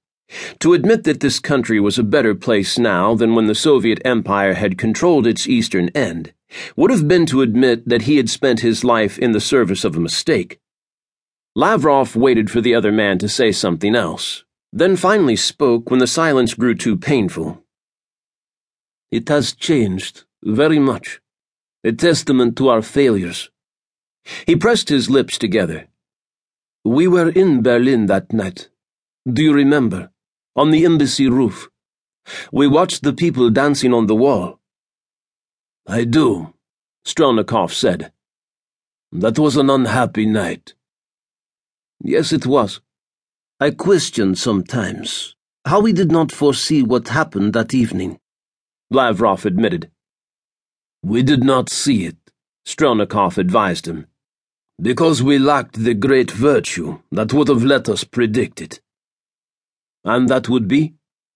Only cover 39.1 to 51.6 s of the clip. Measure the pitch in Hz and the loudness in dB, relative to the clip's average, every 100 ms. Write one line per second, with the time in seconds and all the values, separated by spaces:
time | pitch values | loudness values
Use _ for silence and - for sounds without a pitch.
39.1 | 82 107 117 151 139 139 135 120 117 117 | -4 -2 2 2 2 2 2 0 0 -2
40.1 | 107 107 107 92 90 - - _ _ _ | -2 -2 -2 -4 -8 -14 -20 _ _ _
41.1 | _ _ _ _ _ _ _ _ _ - | _ _ _ _ _ _ _ _ _ -4
42.1 | 87 131 160 127 139 104 - _ _ _ | -2 0 -2 0 0 0 -6 _ _ _
43.1 | _ _ _ _ _ 143 - 180 190 - | _ _ _ _ _ -4 -2 0 0 0
44.1 | - 98 92 - 101 87 123 95 98 - | -2 -2 -2 -2 -2 -4 -6 -6 -8 -10
45.1 | - - - _ _ 139 190 220 180 175 | -10 -12 -18 _ _ -2 0 2 2 2
46.1 | 165 156 - 143 135 - 156 120 123 117 | 2 0 0 0 0 0 0 0 -2 -2
47.1 | 127 156 101 101 107 110 131 113 92 92 | -4 -2 -2 -2 -2 -2 0 -2 -2 -8
48.1 | - _ _ _ _ _ _ _ 120 120 | -10 _ _ _ _ _ _ _ 0 0
49.1 | 95 110 92 107 90 113 87 - _ _ | 2 0 0 -2 -2 -2 -2 -8 _ _
50.1 | _ _ _ _ _ _ _ _ _ 90 | _ _ _ _ _ _ _ _ _ -4
51.1 | 113 135 139 131 131 | 0 2 2 2 0